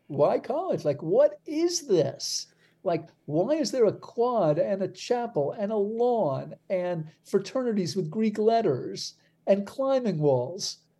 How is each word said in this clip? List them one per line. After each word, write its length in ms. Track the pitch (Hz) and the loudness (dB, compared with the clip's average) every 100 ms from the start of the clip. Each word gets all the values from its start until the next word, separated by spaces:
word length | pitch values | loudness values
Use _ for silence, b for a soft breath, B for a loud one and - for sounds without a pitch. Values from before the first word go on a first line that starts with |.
| _ | _
Why 320 | - 196 262 | 0 2 2
college? 460 | - 285 370 196 | -2 -4 -2 -2
Like, 180 | 151 139 | -2 -2
what 380 | 160 214 294 294 - | 0 4 4 2 -6
is 400 | 302 349 349 285 | -2 0 -2 0
this? 600 | 180 127 - - - - b b b | 2 2 -2 -8 -8 -10 b b b
Like, 260 | 185 165 160 _ - | -4 -4 -4 _ -4
why 260 | 151 202 | -2 2
is 180 | 311 247 | 0 0
there 140 | 262 | 4
a 80 | 214 | 2
quad 680 | - - - 240 233 160 151 | 2 -8 -2 0 2 2 2
and 240 | 214 196 | 0 0
a 60 | 185 | -4
chapel 640 | 180 - 247 233 190 143 | -6 -2 -2 0 -2 -2
and 180 | 214 202 | -2 -2
a 60 | 220 | -2
lawn 800 | 202 226 240 233 165 135 147 - _ | -2 0 0 2 0 -2 -6 -14 _
and 340 | 185 180 175 156 B | -2 -2 -4 -6 B
fraternities 720 | - 196 196 262 247 208 170 | -2 -2 0 -2 -2 0 -2
with 160 | 190 156 | -2 -4
Greek 280 | 220 220 214 | 0 0 2
letters 760 | 214 226 208 127 - 196 - b b b - | 2 4 2 0 -4 -10 -12 b b b 0
and 200 | 202 202 | 0 0
climbing 520 | - 269 269 240 160 | -4 0 2 0 2
walls, 600 | 147 127 127 185 - - _ _ | 2 2 0 -6 -10 -10 _ _